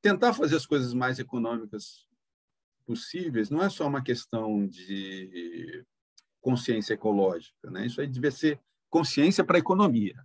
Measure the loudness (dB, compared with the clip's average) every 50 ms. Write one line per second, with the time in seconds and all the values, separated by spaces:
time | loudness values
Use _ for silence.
0 | 4 2 2 4 4 2 4 2 0 2 2 0 0 0 0 0 0 0 -2 0
1 | 0 0 -2 -4 -6 -6 -4 -4 -2 -2 -4 -6 -8 -8 -12 -12 -12 -14 -20 -20
2 | _ _ _ _ _ _ _ _ _ _ _ _ _ _ _ _ _ -8 -8 -8
3 | -8 -10 -8 -6 -6 -4 -2 -2 -2 0 0 0 0 0 0 -2 -2 -2 -2 -2
4 | -2 -2 -4 -4 -4 _ -6 -4 -2 0 0 0 0 -2 -4 -10 -12 -8 -8 -8
5 | -8 -8 -10 -10 -12 -12 -12 -10 -10 -10 -10 -12 -12 -12 -14 -16 -16 _ _ _
6 | _ _ _ _ _ _ _ _ _ 0 0 0 0 0 -2 -2 0 -2 -4 -2
7 | 0 2 2 4 4 2 2 -2 -10 -14 _ _ -16 -12 -8 -6 -6 -6 -4 -4
8 | -6 -4 -4 0 0 -2 -2 2 0 0 0 0 _ _ _ _ _ _ 2 2
9 | 2 2 2 4 4 4 6 4 4 4 4 4 4 4 4 4 6 4 4 2
10 | 0 0 -4 -10